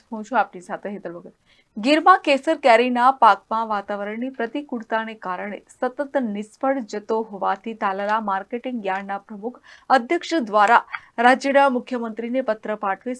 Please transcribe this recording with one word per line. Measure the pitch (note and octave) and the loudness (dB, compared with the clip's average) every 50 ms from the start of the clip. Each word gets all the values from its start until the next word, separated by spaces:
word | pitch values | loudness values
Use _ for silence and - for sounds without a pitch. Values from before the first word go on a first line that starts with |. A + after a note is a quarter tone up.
| _ _ | _ _
હું | A#3 A3 G#3+ - | -12 -12 -10 -4
છું | C4 A#3 | -2 -2
આપની | G3 - - F#3 F3 | -2 -2 -4 -14 -14
સાથે | - G3+ D#3+ - F#3+ | -12 -12 -10 -10 -10
હેતલ | G#3 F#3 - F3+ E3+ | -12 -10 -12 -12 -14
ભગત. | F3 F3 G#3+ - _ _ _ _ _ _ _ _ A3 | -14 -16 -20 -20 _ _ _ _ _ _ _ _ -6
ગીરમાં | G#3 B3+ D4+ D#4+ D#4+ F4+ F#4 F#4+ - D#4 | 0 2 2 4 6 6 6 6 4 2
કેસર | C#4 C4+ C4+ - D#4+ D4 - | 0 2 2 -2 -2 2 4
કેરીના | C4+ A3+ A3+ B3 B3+ B3 A#3+ A#3+ B3+ C4 C4 B3 | 6 6 6 6 2 2 4 4 2 4 6 6
પાકમાં | A3 G3 G3 - _ A3+ A3 A3+ A3 | 6 6 4 0 _ -4 -4 -4 -2
વાતાવરણની | G#3+ G3+ G3+ - G#3 G3+ G3+ G#3 G#3+ A3+ B3 C4 C4+ - | -4 -6 -4 -6 -8 -8 -6 -8 -8 -8 -8 -10 -6 -6
પ્રતિકૂળતાને | A#3 A#3 - D4 D4 D4 - A#3 A3 - A#3 A3 A3 A3 A3 A3 - | -8 -6 -6 -8 -8 -6 -10 -10 -8 -4 -4 -4 -4 -6 -12 -12 -8
કારણે | F#3+ F3+ F3+ G3 G#3 G#3 - - _ - | -8 -8 -6 -8 -10 -12 -12 -16 _ -10
સતત | _ - B3+ B3+ - D4 C#4 - C#4+ B3+ A3+ | _ -6 -6 -4 -4 -8 -4 -2 -2 -2 -2
નિષ્ફળ | G3+ G3+ G#3+ G#3 - _ - C4+ C#4 C#4 A#3 G#3 - | -4 -6 -8 -10 -10 _ -2 0 0 0 -4 -6 -8
જતો | G#3 G#3 - A3 A3 A3+ A3 | -10 -4 -4 -4 -4 -4 -6
હોવાથી | G3+ F#3+ F#3+ F#3+ F#3+ G3 - A3+ A3+ G#3+ | -8 -6 -4 -2 -4 -4 -6 -12 -8 -4
તાલાલા | A3+ G3+ F#3+ F#3+ G3+ G3+ G#3+ A3+ A3 G#3 | -4 -4 -4 -2 -2 -2 -2 -2 -2 -2
માર્કેટિંગ | F#3+ G3 G3+ - - A#3+ - C4 B3 A#3+ G3 | -4 -4 -6 -8 -10 -10 -8 -8 -8 -6 -6
યાર્ડના | F#3+ F#3 G3 G3+ G3 G3+ G3 - _ | -4 -6 -6 -6 -8 -10 -10 -10 _
પ્રમુખ | A3 G3+ G3 A#3+ B3 - _ - - - _ _ B3+ C4 | -16 -12 -12 -12 -12 -12 _ -20 -20 -20 _ _ 2 2
અધ્યક્ષ | A#3 B3 - E4+ - - D#4+ E4 B3 G#3 | 2 2 -2 -2 -2 -2 -2 -2 -2 0
દ્વારા | G3 G#3+ G#3 G3+ A#3 - - - - - - _ _ - A#3 B3 | 2 4 6 6 6 4 4 2 -8 -14 -14 _ _ 2 4 4
રાજ્યના | B3+ B3+ - C#4 C4+ C#4 C#4 C#4 B3 | 4 4 2 2 4 4 4 4 2
મુખ્યમંત્રીને | A#3+ A#3 - B3+ B3 A#3 A3+ G#3+ - A#3 A#3 A#3+ C4 C4 B3 A3 | 0 -4 -6 -8 -8 -8 -8 -8 -8 -8 -4 -4 -4 -2 -2 -4
પત્ર | A3 - A3 G#3+ G#3 - | -6 -4 -8 -8 -4 -4
પાઠવી | G3 F#3+ F#3+ _ B3 B3+ B3 | -4 -4 -4 _ -10 -10 -8